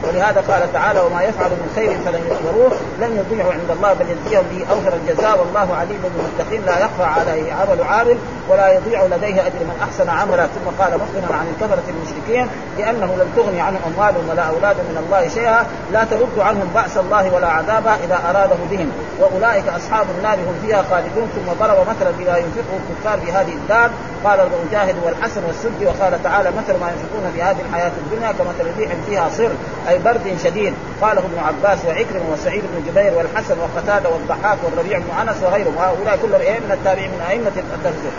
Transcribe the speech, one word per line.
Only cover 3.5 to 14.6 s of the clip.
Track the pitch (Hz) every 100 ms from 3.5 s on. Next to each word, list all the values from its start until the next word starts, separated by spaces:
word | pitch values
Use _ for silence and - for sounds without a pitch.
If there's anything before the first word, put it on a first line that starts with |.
| 160 175
الله | 165 202
بل | 185 170
يجزيهم | 165 - 202 180
به | 185 180
أوفر | 208 185 170
الجزاء | 156 - 214 202
والله | 175 202 185 165
عليم | 175 202
بالمتقين | 180 170 156 165 170 214 190
لا | 175
يخفى | 208 180 170 160
عليه | 165 160 156
عمل | 156 196 170
عامل | 170 208 240 240 - - -
ولا | 190 190 185
يضيع | 202 226
لديه | 185 175 208 190 185
أجر | 175 165
من | 165
أحسن | - - 175
عملا". | 165 202 180 170
ثم | 202 180 165
قال | 185 170
مخبرا | 208 196 175 156
عن | 165
الكفرة | 160 214 185 180
المشركين: | 160 160 156 147 240 247 - - 180
"لأنه | 208 233 185 185
لن | 180 233
تغني | 208 175
عنهم | 165 190 170
أموالهم | 170 208 180 165
ولا | 160
أولادهم | 160 165